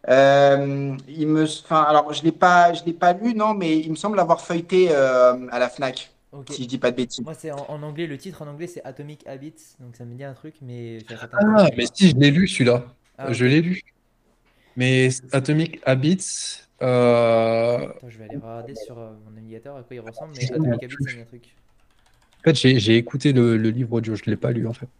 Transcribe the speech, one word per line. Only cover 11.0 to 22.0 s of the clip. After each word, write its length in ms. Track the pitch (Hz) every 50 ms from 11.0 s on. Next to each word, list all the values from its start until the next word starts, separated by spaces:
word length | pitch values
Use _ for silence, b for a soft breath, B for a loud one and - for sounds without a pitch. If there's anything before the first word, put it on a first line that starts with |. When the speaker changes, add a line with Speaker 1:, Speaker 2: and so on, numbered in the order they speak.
Speaker 2:
j'ai 140 | 110 - 117
un 40 | 107
certain 200 | 120 120 - 202
Speaker 3:
Ah, 60 | 208
Speaker 2:
temps 80 | 214 220
que 60 | 214
je 100 | 190 151
l'ai 60 | 120
Speaker 3:
mais 80 | 120 123
Speaker 2:
pas. 80 | 120
Speaker 3:
si, 180 | _ - 196 180
je 60 | 139
l'ai 140 | 127 143 143
lu, 160 | 139 170 196 185
celui-là. 360 | - - 131 120 120 123 123 - _ _ _ _ _ -
Speaker 2:
Ah, 140 | 135 135
Speaker 3:
Je 120 | 117 120 123
Speaker 2:
ok. 60 | 123
Speaker 3:
l'ai 100 | 139 160
lu. 220 | 165 175 185 - _ _ _ _ _ _ _ _ _ _ _ _ _ _ _ _ _ _ _
Mais 320 | 127 127 127 131 131 131 131 127 - - -
Atomic 480 | - 135 131 151 151 156 165 165 - - -
Habits, 760 | 135 131 131 135 151 190 185 - - - - - - - - _ _ _ _
euh, 1040 | 127 127 127 123 123 120 120 117 117 117 113 113 113 113 113 113 113 120 120 117 - -
Speaker 2:
Attends, 180 | - - - 123
je 100 | 113 110
vais 60 | 110
aller 120 | 104 -
regarder 380 | - 113 113 113 117 117 - -
sur, 220 | - 110 - 120 117
euh, 140 | 113 110 110 107 104
mon 80 | 107
navigateur 440 | 107 110 110 110 110 113 113 139 143
à 60 | 135
quoi 140 | 120 _ 131
il 40 | 120
ressemble, 340 | 110 113 113 127 151 156 151
mais 100 | 131 127
Speaker 3:
Je 80 | 127 123
Speaker 2:
Atomic 260 | 160 156 127 117 -
Speaker 3:
l'ai 60 | 127
Speaker 2:
Habits, 100 | 123 - -
Speaker 3:
lu. 0 |
Speaker 2:
ça 100 | 139 127
me 60 | 120
dit 40 | 117
un 20 | 117
truc. 320 | _ - 120 _ _ _ _ _ _ _ _ _ _ _ _